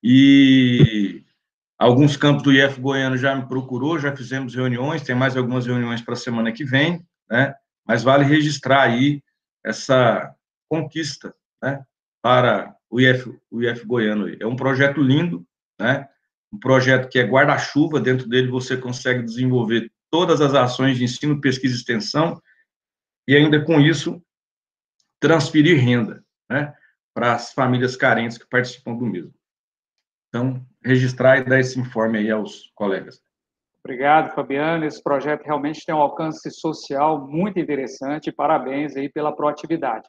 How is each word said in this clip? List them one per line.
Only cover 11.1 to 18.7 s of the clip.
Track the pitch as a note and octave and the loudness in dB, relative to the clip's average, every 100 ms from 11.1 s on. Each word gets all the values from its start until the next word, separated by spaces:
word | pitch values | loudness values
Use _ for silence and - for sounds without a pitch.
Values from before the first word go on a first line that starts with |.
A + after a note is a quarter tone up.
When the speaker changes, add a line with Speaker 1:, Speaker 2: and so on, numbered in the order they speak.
| - A2+ - _ _ | -10 -18 -20 _ _
Speaker 1:
né, | B2 C#3 - _ _ _ | -6 -6 -10 _ _ _
para | A#2+ B2 B2 G2+ F2 - _ | 2 2 4 0 -4 -16 _
o | A#2 | 2
I | C3 | 4
F, | B2 A2+ A#2 _ | 2 -2 -18 _
o | A2+ | -6
I | A#2 | -4
F | A#2 | -4
Goiano | A2 B2 G#2+ G#2+ | -4 -2 -2 -2
aí. | F#2 E2+ | -6 -8
É | G#2+ | -8
um | B2 | -4
projeto | C3 B2+ C#3 C#3+ | -2 0 0 2
lindo, | C3+ C#3 F3 E3+ - _ _ _ | 2 2 0 -6 -12 _ _ _
né? | G#2+ C#3 C#3+ _ _ _ _ | -2 -2 -4 _ _ _ _
Um | G#2 | -10
projeto | B2+ C3 B2+ B2+ B2+ | 2 2 4 0 0
que | C3 | -2
é | |
guarda-chuva, | A2+ C3 D3 C#3 - C#3+ D#3+ D3+ | 2 2 2 0 -2 0 0 0
dentro | B2 B2+ A#2 | 0 -2 0
dele | B2 B2+ | 0 0
você | B2+ B2+ | -4 -6